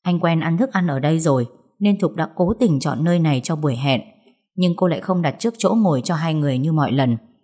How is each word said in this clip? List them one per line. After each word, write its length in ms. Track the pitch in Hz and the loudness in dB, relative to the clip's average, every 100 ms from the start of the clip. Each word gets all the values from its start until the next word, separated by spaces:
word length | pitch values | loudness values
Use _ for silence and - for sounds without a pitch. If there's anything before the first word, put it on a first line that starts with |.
Anh 180 | 180 175 | -2 0
quen 200 | 170 165 | 0 0
ăn 180 | 165 165 | 0 -2
thức 140 | 262 | 0
ăn 160 | 196 175 | -2 -2
ở 120 | 135 | 0
đây 200 | 147 160 | 0 0
rồi, 280 | 165 135 120 - _ _ | 2 0 -2 -10 _ _
nên 200 | 202 202 | 0 2
Thục 160 | 156 - | 0 -2
đã 140 | 156 - | -6 -2
cố 180 | 180 233 | -2 2
tình 200 | 233 139 | 2 2
chọn 240 | 147 127 | -2 -2
nơi 160 | 165 175 | 0 2
này 220 | 156 135 | 2 0
cho 120 | - 160 | -2 -2
buổi 200 | 151 120 | -2 -2
hẹn, 260 | 139 127 - _ _ _ _ - | 0 -2 -4 _ _ _ _ -2
nhưng 180 | 180 170 | -2 0
cô 100 | 185 | 0
lại 140 | 156 | -2
không 200 | - 185 | -2 -2
đặt 140 | 160 - | -2 -2
trước 140 | 233 226 | -6 -2
chỗ 180 | 190 226 | 0 2
ngồi 240 | 202 139 | 2 0
cho 120 | 120 160 | 0 -2
hai 180 | 165 | 0
người 240 | 156 143 127 | 0 0 0
như 140 | 151 | 0
mọi 200 | 156 123 | 0 0
lần. 260 | 131 127 117 - _ | 2 0 0 -6 _